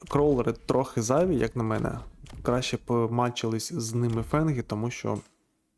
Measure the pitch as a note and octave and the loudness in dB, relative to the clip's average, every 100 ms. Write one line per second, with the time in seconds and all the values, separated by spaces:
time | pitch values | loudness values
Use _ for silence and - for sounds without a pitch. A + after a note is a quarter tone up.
0 | - C#3+ D3 C3 A#2 A2+ - C3 B2 - | -2 2 4 4 2 -2 0 2 2 0
1 | A2 C3+ F#3 C#3 A#2 B2 A2 A2 - A#2 | 2 4 4 2 0 -2 -2 0 -2 -4
2 | - - - - - B2 B2+ A#2+ - A#2+ | -10 -18 -18 -6 0 0 0 -4 0 0
3 | A2+ A#2+ B2 A#2 A2+ A2 - E3+ A2+ A#2+ | 2 2 0 0 -2 -2 -4 -6 -4 0
4 | A#2+ A2+ A2+ D3+ D#3+ B2+ - G#2+ A#2 - | 0 0 0 2 2 0 -2 -4 -4 -4
5 | A2+ G#2+ - _ _ _ _ | -4 -4 -6 _ _ _ _